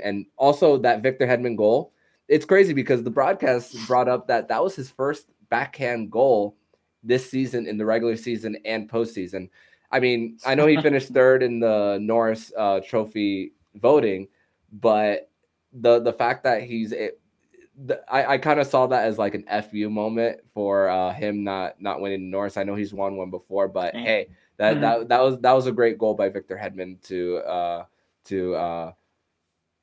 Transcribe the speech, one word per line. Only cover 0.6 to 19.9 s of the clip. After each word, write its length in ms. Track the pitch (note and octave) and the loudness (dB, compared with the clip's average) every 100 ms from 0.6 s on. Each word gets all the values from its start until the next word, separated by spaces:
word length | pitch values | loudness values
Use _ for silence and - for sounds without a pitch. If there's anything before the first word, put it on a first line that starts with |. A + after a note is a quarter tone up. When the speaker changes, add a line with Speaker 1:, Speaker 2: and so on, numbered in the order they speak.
| E3 C#3 | 4 4
Speaker 1:
that 240 | A#2+ A2 | 2 2
Victor 240 | C3 C3 B2+ | 0 0 0
Hedman 300 | B2 B2 G#2+ | 0 0 0
goal, 360 | G#2 B2+ - _ _ _ - | 2 2 0 _ _ _ 0
it's 160 | D3+ | 0
crazy 280 | D3+ F#3+ F#3 | 4 4 4
because 300 | C#3 B2 B2 | 2 0 0
the 80 | A#2+ | 0
broadcast 640 | C#3 C#3 D3 C3 B2 A#2+ A#2+ A2 | 0 0 2 0 0 -2 -10 0
brought 220 | B2+ B2 | 2 2
up 200 | B2 - | 0 0
that 200 | A#2 A2 | -2 0
that 140 | A#2 | -2
was 140 | F3+ C#3+ | -2 -4
his 140 | C3 | -12
first 360 | - C#3 D3 - _ - | -6 -4 -4 -10 _ -4
backhand 640 | A#2 C#3 - B2+ A#2+ G#2 | -4 -4 -4 -4 -4 -4
goal 440 | G#2+ C3+ A2 G#2 - _ _ _ _ | 2 4 4 0 -6 _ _ _ _
this 260 | A2+ B2 B2+ | 0 0 0
season 360 | C3 B2+ B2 A2 | -4 -4 -4 -6
in 120 | G#2+ | -4
the 80 | A2 | 0
regular 300 | A2+ A#2 A2+ | 0 0 -4
season 400 | B2 A2 A2 G#2+ | -6 -8 -8 -8
and 240 | G#2+ A2+ G#2+ | -6 -8 -4
postseason. 600 | A2+ A2+ G2+ F2+ F#2+ F2+ _ _ _ _ | -4 -4 -6 -8 -10 -12 _ _ _ _
I 100 | C3 | 0
mean, 380 | B2+ A#2+ A2+ - | 2 0 -4 -6
I 100 | B2+ | -2
know 120 | C#3 D3+ | 4 4
he 140 | D3+ | 4
finished 280 | D3 C#3 C3+ | 4 2 0
Speaker 2:
<laughs> 60 | |
Speaker 1:
third 280 | D3 C3 C3 | 4 6 6
in 160 | B2 A#2 | 2 0
the 380 | A2+ G#2+ G2+ G2+ | 2 2 0 -2
Norris, 520 | G#2+ A#2 A2+ A2 - G#2+ | 0 2 2 -2 -6 -2
uh, 240 | G#2 G2 | 0 0
Trophy 720 | - A#2 G#2+ A2 G2+ G2 F#2 - _ G#2 | -2 -4 -2 -2 -2 -2 -6 -14 _ 0
voting, 520 | A#2+ D3+ A2+ F#2+ F#2+ _ _ _ _ | 4 4 4 -2 -8 _ _ _ _
but 580 | G#2+ A#2 G#2+ G#2+ G2+ - _ _ _ _ | -2 2 4 2 -2 -6 _ _ _ _
the, 280 | B2+ A#2 A#2 | 0 4 4
the 120 | A#2 | 2
fact 320 | - A#2 C3 | 0 -2 0
that 180 | C3 A2 | 0 -2
he's 280 | B2 A#2 G#2+ | -2 -6 -6
a-, 200 | - G#2+ - _ _ _ _ _ C#3 B2+ | -6 -6 -8 _ _ _ _ _ -12 -6
the, 160 | B2+ - | -6 -2
I, 220 | C3 B2+ | 0 2
I 40 | C#3 | 0
kinda 260 | D#3 D3 | 2 2
saw 220 | C#3 C3+ B2+ | 2 2 2
that 160 | B2+ | 2
as, 120 | A2 A2 | 0 0
like, 160 | G2+ | -2
an 100 | G2 - | -4 -4
F 260 | G#2 G#2+ | -6 -4
U 160 | G#2 | -6
moment 520 | G#2+ | -4